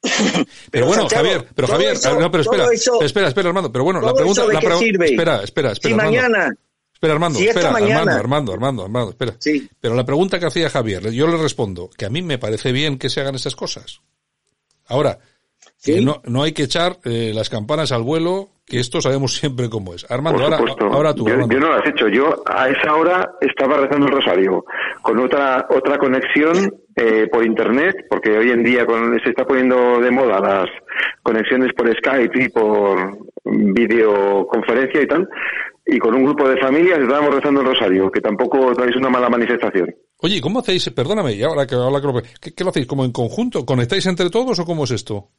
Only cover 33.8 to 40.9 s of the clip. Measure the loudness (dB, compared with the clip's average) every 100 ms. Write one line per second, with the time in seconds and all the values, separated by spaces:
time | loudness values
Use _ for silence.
33.8 | 2 4 4 4 2 2 0 -2 0 0
34.8 | 0 0 2 0 -2 -6 -8 -8 -10 _
35.8 | -2 2 2 4 2 2 2 2 2 4
36.8 | 4 4 2 2 2 2 2 2 2 2
37.8 | 2 2 2 0 -2 -2 0 2 2 2
38.8 | 0 0 0 2 2 0 0 0 0 0
39.8 | -2 -6 _ _ -4 -2 -2 -4 -2 -2
40.8 | -2